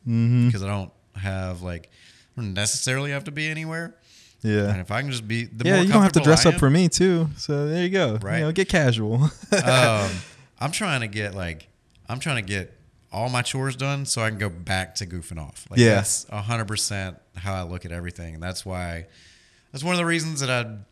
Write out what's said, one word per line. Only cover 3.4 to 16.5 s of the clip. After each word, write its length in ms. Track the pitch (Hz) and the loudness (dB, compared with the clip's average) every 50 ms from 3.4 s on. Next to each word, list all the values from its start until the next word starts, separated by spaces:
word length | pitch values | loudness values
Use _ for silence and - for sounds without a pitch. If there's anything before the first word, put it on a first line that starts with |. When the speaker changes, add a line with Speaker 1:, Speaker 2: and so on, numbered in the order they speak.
| 156 156 | -4 -4
Speaker 2:
anywhere. 480 | 156 160 160 160 160 165 170 165 - _ _ _ _ - - _ _ _ | -4 -6 -6 -6 -6 -6 -8 -8 -12 _ _ _ _ -20 -20 _ _ _
Speaker 1:
Yeah. 280 | - 113 107 104 101 101 | -2 2 2 2 2 2
Speaker 2:
And 100 | 101 92 | 0 -2
if 120 | 92 - | -2 -4
I 100 | 104 117 | -4 -4
can 100 | 135 143 | -4 -4
just 160 | 131 120 113 104 | -4 -6 -6 -4
be, 180 | 113 117 117 | -4 -4 -4
the 200 | 107 - 110 123 | -6 -6 -2 2
Speaker 1:
Yeah, 100 | 170 196 190 | 4 4 6
Speaker 2:
more 60 | 180 | 6
Speaker 1:
you 80 | 190 | 6
don't 100 | 208 220 202 | 6 8 6
have 80 | 190 - | 8 6
to 60 | 165 | 6
Speaker 2:
comfortable 60 | 151 | 6
Speaker 1:
dress 200 | 147 156 156 - | 8 6 8 8
Speaker 2:
I 40 | 175 | 6
Speaker 1:
up 40 | 156 | 6
Speaker 2:
am 40 | - | 6
Speaker 1:
for 100 | - 135 | 6 6
me 180 | 139 170 185 170 | 6 6 6 4
too. 420 | - - 175 190 180 170 165 151 143 - | 4 4 4 4 4 2 0 -2 -2 -6
So 300 | - - 147 143 147 147 | -6 -4 -2 -2 0 -2
there 160 | 156 170 180 | 0 0 0
you 60 | 180 | 0
go. 280 | 190 196 175 131 107 110 | 2 2 2 2 0 -2
Speaker 2:
Right. 160 | 113 98 107 117 | -2 -2 -2 0
Speaker 1:
You 60 | 156 | 0
know, 60 | 151 | 0
get 180 | 165 185 190 185 | 2 0 0 2
casual. 600 | - 185 151 131 117 110 110 107 110 120 143 151 - - | 2 2 4 4 2 2 0 0 2 2 2 2 0 -4
<laughs> 100 | - - | -4 0
Speaker 2:
Um, 600 | - 196 143 120 127 127 123 117 113 107 101 95 92 92 95 - - - - _ _ _ | 0 2 4 4 4 6 6 6 4 2 0 0 -2 -6 -10 -12 -18 -20 -20 _ _ _
I'm 120 | 120 135 | -6 -4
trying 300 | 165 - 220 190 151 131 | -4 -2 -2 -2 -2 -2
to 60 | 117 110 | -4 -4
get, 260 | 101 110 107 101 92 | -4 -4 -6 -6 -6
like, 320 | 98 92 87 82 76 - _ _ _ _ _ _ _ _ - | -6 -6 -6 -8 -10 -14 _ _ _ _ _ _ _ _ -10
I'm 120 | 113 127 | -10 -8
trying 160 | 135 165 143 120 | -4 -4 -4 -4
to 100 | 104 92 | -4 -4
get 260 | 101 98 90 - - _ _ _ _ _ _ _ | -4 -6 -6 -8 -14 _ _ _ _ _ _ _
all 160 | - 98 113 127 | -8 -6 -4 -2
my 140 | 127 123 | -2 -2
chores 340 | 120 - - 135 131 135 127 | -2 -2 -4 -4 -4 -6 -6
done 300 | 127 135 139 139 139 139 | -4 -4 -4 -4 -4 -4
so 160 | 123 - - | -4 -4 -2
I 80 | 113 110 | -2 -2
can 80 | 110 101 | -2 -2
go 80 | 104 101 | -4 -6
back 460 | 85 85 90 80 95 92 92 90 - | -6 -8 -6 -4 -4 -4 -4 -4 -8
to 100 | - 104 | -10 -10
goofing 320 | 87 85 90 82 - 87 82 | -8 -10 -12 -10 -10 -12 -12
off. 240 | 78 69 - - - - | -12 -14 -16 -20 -18 -4
Like, 100 | - 123 | 4 6
Speaker 1:
Yeah. 140 | 120 113 107 | 6 6 6
Speaker 2:
that's 300 | 98 101 - - - - - | 4 2 0 -4 -4 -6 -8
a 120 | - 104 | -10 -8
hundred 280 | 101 107 | -6 -4